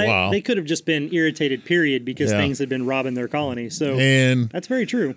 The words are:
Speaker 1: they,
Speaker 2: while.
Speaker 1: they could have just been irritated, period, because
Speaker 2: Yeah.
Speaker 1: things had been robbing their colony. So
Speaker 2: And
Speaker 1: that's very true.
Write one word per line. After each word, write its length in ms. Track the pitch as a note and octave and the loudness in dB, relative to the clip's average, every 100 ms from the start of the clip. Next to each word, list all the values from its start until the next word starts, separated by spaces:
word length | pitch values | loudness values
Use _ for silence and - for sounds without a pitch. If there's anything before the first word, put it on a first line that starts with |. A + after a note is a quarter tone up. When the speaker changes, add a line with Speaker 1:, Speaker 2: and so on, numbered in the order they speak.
Speaker 1:
they, 40 | A2 | 2
Speaker 2:
while. 220 | G2 F#2 | 2 2
Speaker 1:
they 100 | G2 | 0
could 160 | - G#3 | 0 -2
have 100 | D3+ | -2
just 200 | D#3+ - | -4 0
been 260 | D#3 D3 | -2 0
irritated, 520 | F3 D#3+ - D3 C3 - | 0 0 0 -2 -2 0
period, 380 | F3 D#3 C3 A#2+ | 2 2 0 -2
because 240 | C3 C#3 | -2 0
Speaker 2:
Yeah. 80 | G#2 | 2
Speaker 1:
things 200 | C#3+ C3+ | 0 0
had 120 | C3+ | -4
been 160 | C3 B2+ | -2 -2
robbing 280 | C3 C3 | -2 -2
their 140 | B2 A#2+ | -4 -4
colony. 400 | D3 C#3+ A#2+ A#2 | -4 -4 -6 -8
So 280 | - D3 C3 | -4 -2 2
Speaker 2:
And 500 | C3+ C3+ B2+ B2+ A#2 | 4 6 6 4 0
Speaker 1:
that's 160 | F3+ - | -4 -4
very 180 | B3+ A3 | -2 -2
true. 280 | A#3+ D3+ | 0 -2